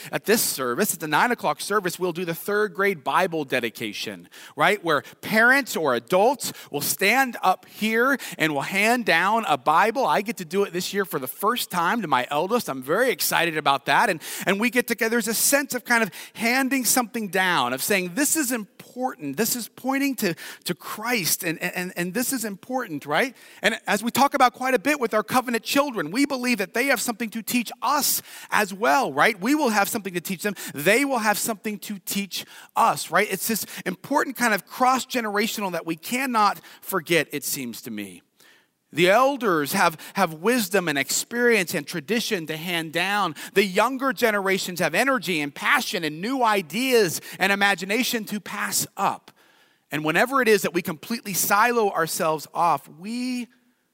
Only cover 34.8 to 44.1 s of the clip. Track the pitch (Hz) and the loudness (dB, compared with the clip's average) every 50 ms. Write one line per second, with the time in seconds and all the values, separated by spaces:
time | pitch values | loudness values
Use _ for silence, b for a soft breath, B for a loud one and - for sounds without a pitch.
34.8 | 254 254 262 247 - - - 247 226 214 202 202 226 214 - 226 208 185 175 165 | 4 4 4 2 0 -4 -4 -4 -2 -2 0 0 0 0 -2 -4 -4 -4 -4 -4
35.8 | - 165 170 - - - 240 254 269 262 240 220 208 196 180 170 B B B B | -4 -6 -6 -8 -6 -6 -4 -2 -2 0 2 4 4 4 2 -2 B B B B
36.8 | - - 190 185 147 - 170 156 139 - - 143 - - - 143 135 120 107 - | -8 -4 -4 -4 0 2 2 2 2 0 -4 -8 -6 -6 -6 -6 -6 -8 -10 -12
37.8 | - 120 110 104 104 98 90 87 _ _ _ b b b b b b b b b | -12 -10 -10 -10 -10 -12 -14 -20 _ _ _ b b b b b b b b b
38.8 | _ _ - 139 175 180 196 233 262 269 285 247 254 202 175 156 143 131 - 202 | _ _ -2 2 4 4 6 4 4 2 2 0 0 0 0 0 0 0 0 2
39.8 | 185 175 160 B B B B 196 190 165 160 151 170 220 254 254 208 170 - 196 | 2 2 2 B B B B 0 0 0 0 -2 0 2 2 2 0 0 0 0
40.8 | 180 160 143 139 135 - - - - - 233 240 240 240 233 208 175 - - 165 | 0 0 0 -2 -2 -2 -2 -4 -4 -4 -2 2 2 4 4 4 2 0 -4 -6
41.8 | 139 - - 170 139 135 220 240 - - 220 180 160 147 160 156 160 185 175 165 | -6 -6 -8 -8 -4 -2 -2 -2 0 -2 -2 -4 -4 -6 -8 -6 -6 -4 -4 -4
42.8 | 165 160 143 165 180 190 208 208 196 170 143 B B B - 190 208 196 180 208 | -4 -2 -2 -2 0 0 0 0 0 -2 -4 B B B 2 2 2 4 4 4
43.8 | 214 247 269 247 269 269 | 4 4 2 0 -2 -2